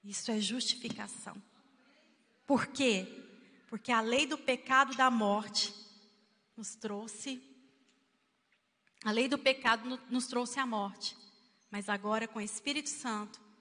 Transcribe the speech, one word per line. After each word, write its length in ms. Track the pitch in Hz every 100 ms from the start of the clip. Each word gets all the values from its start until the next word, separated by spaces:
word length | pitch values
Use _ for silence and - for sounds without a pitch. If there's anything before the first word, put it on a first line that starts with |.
| 202
Isso 240 | 202 -
é 80 | 214
justificação. 960 | 202 247 - - 240 - 202 - - 202 - _ _ _ _ _ _ _ _ _ -
Por 220 | 262 -
quê? 580 | - 262 196 185 - - - - - _
Porque 240 | 220 -
a 80 | 233
lei 260 | 220 247 285
do 120 | 302
pecado 560 | - 247 - 262 269
e 20 | 269
da 160 | 262
morte 640 | 233 208 208 214 - - - - - - _ _ _ _ -
nos 200 | 214 -
trouxe, 680 | 220 202 220 - 285 254 - - _ _ _ _ _ _ _ _ _ _ _ _ _ _
a 80 | 208
lei 160 | 220 254
do 100 | 277
pecado 500 | 269 262 247 226 240
no-, 120 | 254 -
nos 160 | 247 240
trouxe 360 | 240 240 277
a 40 | 254
morte. 520 | 220 196 190 - - - _ _ _ _
Mas 200 | 202 202
agora, 360 | 202 208 220 226
com 140 | 220
o 20 |
Espírito 480 | 208 - 277 285 294
Santo 480 | - 247 214 208 - - _